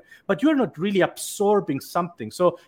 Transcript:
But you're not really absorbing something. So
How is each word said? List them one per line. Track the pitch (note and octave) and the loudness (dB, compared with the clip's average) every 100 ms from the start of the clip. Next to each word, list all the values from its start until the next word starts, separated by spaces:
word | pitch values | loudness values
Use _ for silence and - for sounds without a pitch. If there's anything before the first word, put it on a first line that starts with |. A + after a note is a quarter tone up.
| - - - | -8 -12 -4
But | G3 | 0
you're | C#4+ | 2
not | D4 G3+ D3 | 2 0 -2
really | G3 G3 | -2 2
absorbing | D#3+ - - - G3+ G#3 - C#3 | 0 0 -12 -2 2 2 0 -4
something. | - F3 F3 - G#2+ | -4 -4 -4 -8 -12
So | - F3+ - | 0 0 0